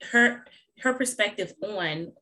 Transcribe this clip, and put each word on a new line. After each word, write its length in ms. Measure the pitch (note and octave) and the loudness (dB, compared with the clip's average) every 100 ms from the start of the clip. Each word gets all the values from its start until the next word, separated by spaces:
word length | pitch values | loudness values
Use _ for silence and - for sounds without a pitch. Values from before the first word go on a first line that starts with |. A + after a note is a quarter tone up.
| - | 0
her, 320 | A#3+ A#3+ A#3+ - - _ - | 4 4 2 -14 -20 _ -4
her 120 | C4 | -2
perspective 580 | B3+ B3+ - G#3 G3+ F3+ - | 0 -2 0 -2 -2 -8 -6
on 500 | - G3+ E3 D#3 F3 - | -6 -2 -2 -4 -6 -12